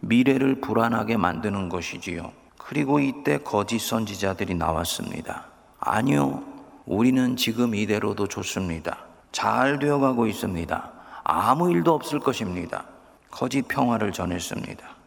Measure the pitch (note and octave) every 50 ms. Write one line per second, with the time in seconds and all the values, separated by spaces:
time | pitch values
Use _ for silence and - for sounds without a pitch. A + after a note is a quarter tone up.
0 | - G#2+ A#2 A#2+ B2+ C3 C3+ C3 C3 C3+ C3+ - - - A2 A2 A#2 A#2 A#2 A2+
1 | A2 G#2+ A#2 A2 F2 F2+ E2+ E2 - G#2 G2+ G2 F#2+ F2+ F#2 F2+ E2 - - E2+
2 | - - F2 E2+ E2+ - - - - - _ _ - - - D3 D3 C3+ C#3+ D3
3 | C#3 C#3 B2+ - - - D3 C#3 - - - G#2 G2+ - A#2 A2+ - - A#2 A2+
4 | A2 G2 G2+ F#2+ G2 F#2+ F#2+ - G#2 F#2 F#2 E2+ D#2+ E2 E2 D#2+ F2 E2+ - -
5 | - - - - - - - - - - - - - - - _ - - - G#2+
6 | A#2 C#3 C#3+ C#3+ C#3+ C3+ - - - - - - - - - - - - - G2+
7 | A#2 B2+ B2+ C3 B2+ B2 B2+ A#2+ - - A2 A2+ B2 A#2+ A2 G2+ G#2+ G2+ G#2+ G#2
8 | A2 G#2+ G#2 - G#2 G2 - - G2+ - - - F#2+ F2+ E2 D#2+ D#2 F2 - -
9 | - - - - _ _ - - - G#2+ G#2+ A#2 B2+ C3+ C#3+ C#3+ C#3+ D3 C#3+ C#3+
10 | C#3 C3+ B2+ A#2+ A#2 A2 G2+ - - G2 F#2 E2 E2+ - - - - - - -
11 | - - - - - - D#2 D#2 - - C3 D#3 F3 F3+ E3+ F3 E3 E3+ E3 D3
12 | - - - D3 - C#3 B2+ - A#2 F#2+ F2+ F2+ F2 - - - - - - -
13 | - - - _ _ _ - - - B2+ B2+ C#3 C3 - - C#3 C3 B2 A#2 A2
14 | G#2+ G#2 F#2 - F#2 F2 F2 F2 E2+ - - - - - - - - - - -
15 | -